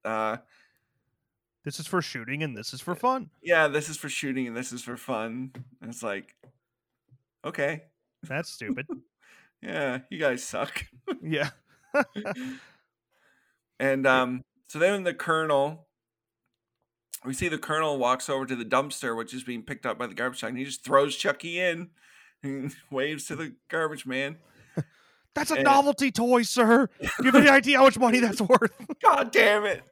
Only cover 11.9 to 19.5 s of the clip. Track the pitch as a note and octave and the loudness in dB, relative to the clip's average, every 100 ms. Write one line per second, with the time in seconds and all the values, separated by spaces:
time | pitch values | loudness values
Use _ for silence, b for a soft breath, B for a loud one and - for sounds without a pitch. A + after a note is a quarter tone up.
11.9 | D4 - G#3 G#3+ B3 C4 C4 B B B | -4 -4 -8 -10 -10 -12 -14 B B B
12.9 | _ _ _ _ _ _ _ _ _ C3+ | _ _ _ _ _ _ _ _ _ -2
13.9 | C3+ C3+ C3 B2+ B2+ - _ _ D#3 F3 | 2 4 4 2 -4 -10 _ _ 0 0
14.9 | G3+ F3+ - - D#3+ D#3 C#3+ C#3 D#3+ _ | 2 -4 -6 -2 -2 2 2 0 -4 _
15.9 | _ _ _ _ _ _ _ _ _ _ | _ _ _ _ _ _ _ _ _ _
16.9 | _ _ - B2+ C3 F3+ D#3 - D#3 D#3+ | _ _ -14 -10 -6 -4 -4 -4 -2 -2
17.9 | C#3 A#2+ B2+ - C3+ C3 B2+ A2+ C3 C#3+ | 0 0 0 -2 -6 -4 -8 0 0 0
18.9 | - B2+ A2+ A2+ C3 B2 | -6 -6 -6 -8 -10 -10